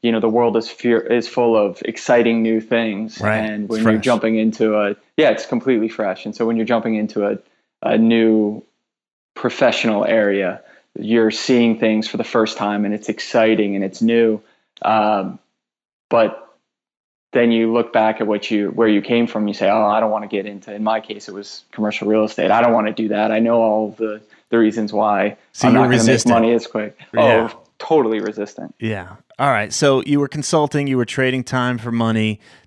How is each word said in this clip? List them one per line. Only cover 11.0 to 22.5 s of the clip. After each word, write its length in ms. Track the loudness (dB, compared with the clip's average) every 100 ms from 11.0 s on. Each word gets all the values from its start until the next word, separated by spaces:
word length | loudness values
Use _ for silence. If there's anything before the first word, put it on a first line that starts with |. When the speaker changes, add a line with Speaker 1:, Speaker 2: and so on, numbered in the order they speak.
| -2 2 2
Speaker 1:
seeing 480 | 0 0 2 2 2
things 300 | 0 0 -2
for 80 | -6
the 80 |
first 320 | -2 0 0 -2
time 260 | -4 -2
and 80 | -2
it's 160 | -4 -6
exciting 680 | -8 -2 2 2 2 0 -2
and 80 |
it's 180 | -6 -2
new. 400 | 0 4 2 0 _ _ _ _
Um, 560 | 0 0 2 0 -2 -10 _ _ _ _ _ _ _
but 360 | 2 2 -2 -18 _ _ _ _ _ _ _ _
then 200 | 0 2
you 200 | 2 2
look 200 | 0 0
back 280 | 2 0 0
at 60 | -2
what 240 | -2 -2
you, 180 | -2 -2
where 180 | 2 2
you 140 | 2
came 240 | 2 0 0
from, 220 | -2 -4
you 60 |
say, 140 | -2 0
"Oh, 180 | 2 2
I 140 | 2
don't 100 | 0
wanna 180 | -2 -4
get 180 | -6 -6
into," 260 | -12 -14
in 100 | -6
my 180 | -2 -4
case, 280 | -4 -16 -14
it 60 |
was 300 | -14 -14 -18 _
commercial 360 | -6 -4 -4 0
real 160 | 2
estate. 260 | 0 -2 0